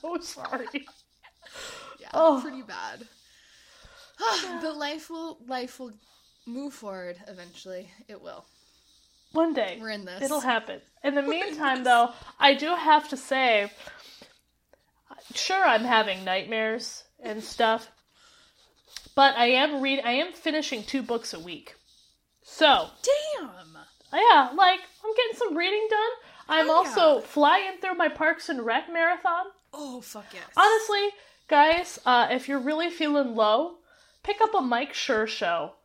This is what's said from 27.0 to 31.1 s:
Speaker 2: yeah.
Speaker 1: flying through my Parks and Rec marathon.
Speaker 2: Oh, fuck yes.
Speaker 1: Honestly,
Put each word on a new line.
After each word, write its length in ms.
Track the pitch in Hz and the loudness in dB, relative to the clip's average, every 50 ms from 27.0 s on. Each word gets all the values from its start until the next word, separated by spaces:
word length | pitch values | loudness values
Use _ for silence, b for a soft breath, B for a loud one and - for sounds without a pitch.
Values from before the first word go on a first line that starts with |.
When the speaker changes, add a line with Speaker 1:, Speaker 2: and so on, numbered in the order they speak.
| 349 320 294 | 6 6 4
Speaker 2:
yeah. 100 | 233 - | 4 0
Speaker 1:
flying 520 | - - 294 294 294 330 392 403 381 381 359 | -4 0 2 4 6 6 4 2 -2 -8 -8
through 140 | - 381 370 | -6 -6 -2
my 140 | 339 349 302 | 0 0 0
Parks 400 | 294 - 320 311 339 330 - - | 0 0 0 0 0 -2 -4 -8
and 120 | 330 254 226 | -8 -6 -4
Rec 280 | 226 226 262 - - 339 | -2 -2 -2 -2 -4 -4
marathon. 540 | 339 330 330 359 349 - 381 339 339 381 392 392 _ _ _ - | 0 0 0 0 0 -2 -2 -2 -2 -4 -8 -12 _ _ _ -16
Speaker 2:
Oh, 280 | 302 302 277 247 247 220 | -14 -14 -12 -12 -14 -16
fuck 240 | - - 214 208 - - | -16 -18 -18 -18 -18 -18
yes. 80 | 185 - - _ | -18 -18 -10 _
Speaker 1:
Honestly, 520 | - 370 427 440 440 440 - 415 403 403 403 | 4 6 6 6 4 0 0 -2 -2 -2 -2